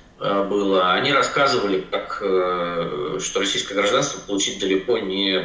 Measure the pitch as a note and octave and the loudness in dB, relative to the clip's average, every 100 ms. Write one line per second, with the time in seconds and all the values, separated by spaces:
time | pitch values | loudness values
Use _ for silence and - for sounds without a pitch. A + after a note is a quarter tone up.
0 | - - G2+ G2+ F#2+ G2+ G2 F#2+ F2+ G2 | -20 -6 -2 0 0 0 2 4 4 2
1 | C#3+ C3+ - D3+ C3+ B2 G2+ F#2 - G2+ | 2 2 2 2 2 2 2 0 -2 -6
2 | - - G2 F#2 F#2 F2+ E2+ E2+ E2 F#2 | -6 -4 0 2 2 0 -2 -2 -4 -4
3 | F2+ F2+ - F#2+ G2 - - G2 G#2 C3 | -4 -4 -4 -2 -2 -2 -2 -2 2 2
4 | - F#2 - G2 - G2 F#2+ F#2+ - A2+ | 0 -4 -4 -2 -2 -2 0 0 2 0
5 | G2 F#2+ G2 F#2+ | 0 -2 0 0